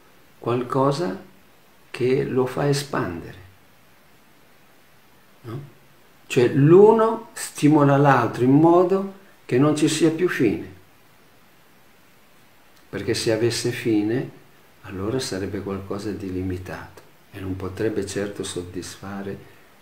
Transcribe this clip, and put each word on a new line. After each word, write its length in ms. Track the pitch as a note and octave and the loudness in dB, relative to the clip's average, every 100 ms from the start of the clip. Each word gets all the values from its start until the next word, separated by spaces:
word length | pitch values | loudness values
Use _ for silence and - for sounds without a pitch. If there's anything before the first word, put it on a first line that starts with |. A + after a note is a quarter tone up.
| _ _ _ _ | _ _ _ _
qualcosa 840 | - B2 B2+ C3+ C3+ C#3+ F3+ G3 - _ _ _ _ _ _ | -4 -4 -2 0 0 0 -4 -8 -14 _ _ _ _ _ _
che 340 | - B2 C3 | -4 -2 0
lo 200 | C#3 B2 B2+ | -2 -2 -2
fa 220 | - C#3+ | -2 -2
espandere. 720 | C#3+ - - G#2 E2+ E2+ - - _ _ _ _ _ _ _ _ _ _ _ _ _ _ _ _ _ _ _ | -2 -4 -6 -6 -8 -12 -18 -20 _ _ _ _ _ _ _ _ _ _ _ _ _ _ _ _ _ _ _
No? 180 | A#2 B2+ - - _ _ _ _ - | -16 -14 -16 -20 _ _ _ _ -4
Cioè 220 | - A#2+ | 2 2
l'uno 840 | C#3+ C#3+ F3+ G#3 A3+ A3 A3 - | 4 8 10 8 6 2 -2 -10
stimola 640 | - - - D3 D3+ C#3+ C#3 | -14 -14 0 4 6 6 4
l'altro 480 | C#3+ C3 A2+ A2+ | 4 4 2 0
in 80 | B2 | 4
modo 640 | C#3+ E3 E3+ F#3 G3 G3 - - _ | 6 6 6 4 0 -4 -12 -20 _
che 140 | - B2 | -2 2
non 180 | D3 D3 | 2 2
ci 120 | D#3 | 0
sia 220 | - E3 | 2 0
più 180 | D#3+ F3+ | 2 -2
fine. 440 | - B2 - - - _ _ _ _ _ _ _ _ _ _ _ _ _ _ _ _ _ _ _ _ - | 0 0 0 -8 -18 _ _ _ _ _ _ _ _ _ _ _ _ _ _ _ _ _ _ _ _ -14
Perché 260 | G2 - | -10 -6
se 180 | A2 - | -4 -2
avesse 380 | A2 A#2 A#2 B2 | 0 0 -2 -6
fine, 600 | A#2+ B2 G#2+ G#2 B2 - - _ _ _ _ | -4 -2 0 0 -4 -6 -14 _ _ _ _
allora 360 | G2 F#2 G2 C3 | -14 -8 -6 -6
sarebbe 420 | - F#2+ F#2+ G2 | -6 -8 -8 -8
qualcosa 500 | G2 G2 - G2+ G#2+ | -8 -8 -8 -10 -8
di 200 | F#2+ G2 | -8 -8
limitato 680 | F#2 F#2 F2+ - D#2+ F#2 - - _ _ | -6 -6 -8 -10 -14 -16 -20 -20 _ _
e 80 | G2+ | -14
non 160 | F#2+ F#2 | -10 -8
potrebbe 500 | F#2 F#2+ A2 G2+ G2 | -8 -4 -4 -4 -6
certo 380 | G2+ G2+ G2+ | -6 -6 -8
soddisfare 960 | F#2+ - F2+ F#2 E2 - F#2+ G2 G2 - - - - _ | -10 -10 -10 -12 -14 -14 -14 -12 -10 -12 -16 -20 -20 _